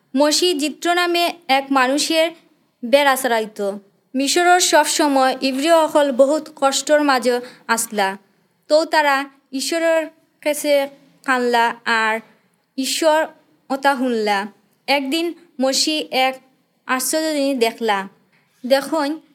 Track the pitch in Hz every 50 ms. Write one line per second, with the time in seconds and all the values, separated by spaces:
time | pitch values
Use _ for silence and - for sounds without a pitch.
0 | _ _ - 262 294 302 294 - 349 359 349 285 285 302 - - - 339 349 359
1 | 349 349 339 349 349 339 - - _ - 262 277 277 269 269 262 254 254 269 294
2 | 294 - 330 320 320 339 330 - _ _ _ _ _ _ _ _ - 233 240 285
3 | 294 277 262 254 269 247 233 220 220 208 214 - 202 196 202 208 - _ _ _
4 | _ _ - 254 277 269 - 349 349 349 359 359 349 - 349 302 302 302 - -
5 | 311 294 277 269 262 262 254 262 269 269 262 269 277 339 339 330 311 302 311 302
6 | 294 285 254 226 277 269 311 311 311 - - - 277 269 269 - - - 302 294
7 | 294 285 269 254 220 247 240 247 247 - - - _ - 233 220 226 - 214 208
8 | 196 190 196 202 _ _ _ _ _ _ _ _ _ - 294 311 330 311 339 311
9 | 294 285 277 269 285 277 - _ _ _ 262 269 262 - 339 330 330 330 330 320
10 | 311 320 - _ _ _ _ _ - 302 294 294 - 294 285 285 277 277 277 -
11 | _ _ _ _ _ - 262 247 247 240 240 233 233 233 - - _ 220 233 226
12 | 220 220 220 226 - _ _ _ _ _ _ _ _ _ _ - 262 254 - -
13 | 330 311 302 311 311 - - _ _ _ _ _ _ _ 269 277 277 277 277 240
14 | 262 254 240 220 214 208 202 196 202 214 - _ _ _ _ _ _ - 269 294
15 | 269 262 311 330 339 349 320 - - _ _ - 262 262 269 269 - 311 311 302
16 | - - - 254 262 262 262 262 _ _ _ _ _ _ _ _ _ - 254 262
17 | 254 - - 311 320 311 302 285 277 277 277 247 226 226 226 - 233 220 202 196
18 | 190 196 - _ _ _ _ _ _ _ _ _ - 240 269 269 277 277 311 320
19 | 285 285 320 311 - _ _